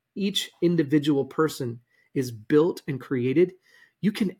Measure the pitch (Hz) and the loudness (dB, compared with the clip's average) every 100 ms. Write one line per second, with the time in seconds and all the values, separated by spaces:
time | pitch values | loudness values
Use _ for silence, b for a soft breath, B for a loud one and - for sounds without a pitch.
0 | _ - 196 196 - - 175 170 139 151 | _ -4 -2 -2 -6 -2 0 2 2 2
1 | 143 139 135 - 156 - 127 120 _ _ | 2 0 0 -2 -2 -2 -8 -10 _ _
2 | _ 151 123 110 107 151 170 - - 131 | _ -6 -4 -6 2 4 4 -2 -8 -8
3 | - 131 123 135 180 - b b b b | -4 -2 0 2 2 -2 b b b b
4 | 196 - 190 | -2 -2 -4